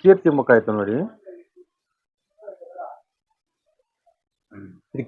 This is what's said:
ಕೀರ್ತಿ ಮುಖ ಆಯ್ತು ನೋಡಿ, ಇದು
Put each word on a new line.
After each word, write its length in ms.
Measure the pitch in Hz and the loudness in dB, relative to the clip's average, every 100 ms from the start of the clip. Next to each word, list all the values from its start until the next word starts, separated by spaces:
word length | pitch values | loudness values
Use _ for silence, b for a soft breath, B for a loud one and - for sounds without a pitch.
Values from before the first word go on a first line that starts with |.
ಕೀರ್ತಿ 280 | 185 190 165 143 | 4 4 2 0
ಮುಖ 120 | 131 | 4
ಆಯ್ತು 180 | 113 110 107 | 2 2 -2
ನೋಡಿ, 180 | 98 120 214 - 381 349 _ 359 _ _ _ _ _ _ _ 622 - - 508 - - - _ _ _ _ _ _ _ _ _ _ _ _ _ _ _ 101 98 - _ | -2 -4 -6 -12 -20 -20 _ _ _ _ _ _ _ _ _ _ -20 -20 -20 -20 -18 -20 _ _ _ _ _ _ _ _ _ _ _ _ _ _ _ -20 -20 -20 _
ಇದು 100 | - | -14